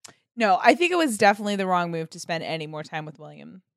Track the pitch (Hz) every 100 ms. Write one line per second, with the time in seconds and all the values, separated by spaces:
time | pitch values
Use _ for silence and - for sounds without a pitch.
0 | - - _ - 214 180 240 233 349 359
1 | 311 208 202 208 208 202 190 180 175 165
2 | 160 175 - 165 - 160 151 151 156 156
3 | 156 151 151 147 151 185 _